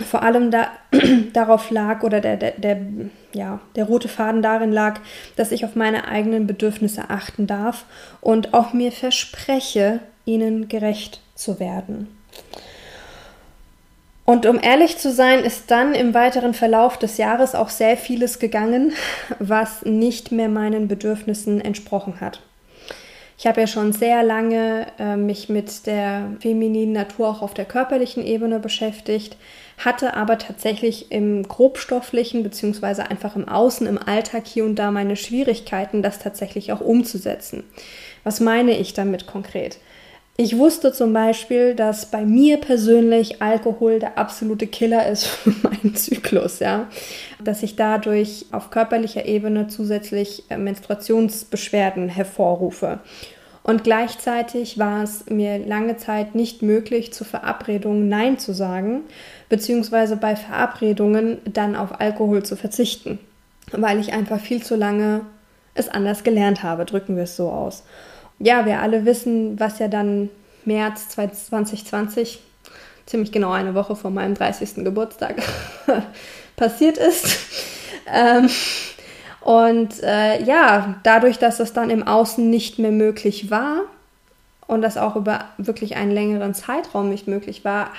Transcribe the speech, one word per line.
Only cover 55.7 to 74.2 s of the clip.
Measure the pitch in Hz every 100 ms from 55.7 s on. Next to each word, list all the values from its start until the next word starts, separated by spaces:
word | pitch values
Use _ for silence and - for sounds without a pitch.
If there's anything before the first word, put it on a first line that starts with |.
| 208 226 226
Zeit | - 214 214
nicht | 226 226 -
möglich, | 208 214 214 240 233
zu | -
Verabredungen | 208 - - - - 208 214 208 208
Nein | 208 240 262
zu | -
sagen, | 185 190 185 196 254 311 - - - -
beziehungsweise | 220 214 240 226 226 220 208
bei | 214 214
Verabredungen | - 214 240 - 214 208 208 214 226 233 -
dann | 214 208 208
auf | 196 -
Alkohol | 214 214 214 202
zu | 196 196
verzichten, | 214 - 233 - - 202 - _ _ _ -
weil | 208 214 208
ich | 208
einfach | 214 208 214
viel | - 240
zu | - 226
lange | 208 208 214 214 220 - _ _ _ -
es | 240
anders | 202 202 208
gelernt | - 220 202 196
habe, | 180 165 170
drücken | 196 196 185
wir | 175
es | -
so | 175
aus. | - 196 - - - - - - _
Ja, | 220 240 214
wir | 208
alle | 220 220 214
wissen, | 240 247 226 220 208
was | 214 214
ja | 214
dann | 208 208 202 202 - _ _ -
März | 214 214 214 -
zwanzig | - 202 202 - 220 214 208 -
zwanzig, | 208 208 240 233 - - _ - - - - -
ziemlich | 226 214
genau | 214 190
eine | 185 190 190
Woche | 202 208
vor | 196
meinem | 196